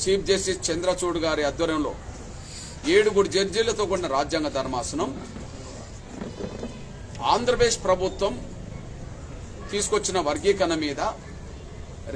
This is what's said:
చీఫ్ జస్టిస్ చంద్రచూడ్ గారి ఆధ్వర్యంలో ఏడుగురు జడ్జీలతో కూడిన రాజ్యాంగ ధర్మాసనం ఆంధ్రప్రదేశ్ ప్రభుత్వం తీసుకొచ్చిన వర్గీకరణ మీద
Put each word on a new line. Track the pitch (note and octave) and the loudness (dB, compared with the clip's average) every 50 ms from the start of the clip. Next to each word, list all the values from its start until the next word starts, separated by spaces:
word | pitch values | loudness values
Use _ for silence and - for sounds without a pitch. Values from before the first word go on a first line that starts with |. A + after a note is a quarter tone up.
చీఫ్ | - F#3+ G3 G3 - F3+ | 2 2 4 4 4 4
జస్టిస్ | G3 F#3 - F#3 F#3 F#3 - | 2 2 2 0 -2 -2 0
చంద్రచూడ్ | - D#3+ E3+ F3 F3+ F3 F3 F3+ F3 E3+ E3+ D#3 | 0 0 2 2 2 2 2 2 0 0 2 2
గారి | D#3+ D#3 D3 D3 C#3+ | 2 2 2 2 0
ఆధ్వర్యంలో | - - E3 E3 D#3+ D3+ D3 B2 F2+ - - - - - - - - - - - - - - - - - - C#3+ F3 | 2 2 0 2 2 0 0 -2 -2 -6 -10 -12 -10 -10 -12 -12 -12 -12 -12 -12 -12 -12 -12 -12 -10 -4 2 6 6
ఏడుగురు | G#3 G#3+ G#3 G3 G3 G3 - - | 8 8 8 6 6 4 6 4
జడ్జీలతో | F#3 G3 F#3 F3 A3 A3+ A3+ A3 - G#3 F3 | 2 2 4 2 2 2 2 2 0 2 0
కూడిన | F#3+ F#3 F3 E3 C3+ | 2 0 0 2 2
రాజ్యాంగ | C3+ D3+ D3 E3 D#3+ D3+ C#3+ C3+ | 2 2 2 0 0 0 0 0
ధర్మాసనం | C3+ C3 B2+ C3 B2 A#2 - - D3 G3 - - - - - - - - - - - - - - - - - - - - - - - - - - - - - - - - - - - - - - - - - - - - C3 E3 | -2 -2 0 -2 -2 -2 -2 -2 -2 -2 -2 -2 -6 -10 -10 -10 -10 -10 -10 -10 -12 -12 -12 -12 -12 -12 -12 -14 -14 -14 -12 -10 -10 -10 -8 -8 -8 -8 -8 -6 -8 -8 -8 -8 -10 -12 -12 -12 -12 -12 -10 -8 -2 2 4 4
ఆంధ్రప్రదేశ్ | B3+ A#3+ A#3 A#3+ A3+ A#3+ A#3 A3 - - | 4 4 2 4 6 6 4 4 2 2
ప్రభుత్వం | F#3 F#3 F3 F#3 F#3 F#3 - G3 G#3 A#3+ A#3+ - - - - - - - - - - - - - - - - - - - - - - - - - - | 2 2 4 2 -2 0 0 0 0 0 -2 -8 -10 -10 -10 -10 -10 -10 -10 -10 -10 -12 -12 -12 -12 -12 -12 -12 -12 -12 -12 -12 -12 -12 -10 -8 -4
తీసుకొచ్చిన | - G#3 G3+ - G#3+ G3+ - - F#3 F#3 D#3+ | -2 0 0 2 2 2 2 2 0 2 2
వర్గీకరణ | D3 D3+ D3+ - G3 F#3+ F#3 F3+ E3+ E3 D#3 D3+ | 2 0 2 4 4 4 6 4 2 2 2 0
మీద | D3 C#3 C#3 E3+ G#3+ A3+ - - - - - - - - - - - - - - - - - - - C3+ | -2 0 0 -2 -2 -2 -4 -10 -12 -12 -12 -12 -12 -12 -12 -12 -12 -12 -12 -12 -12 -12 -12 -10 -6 -2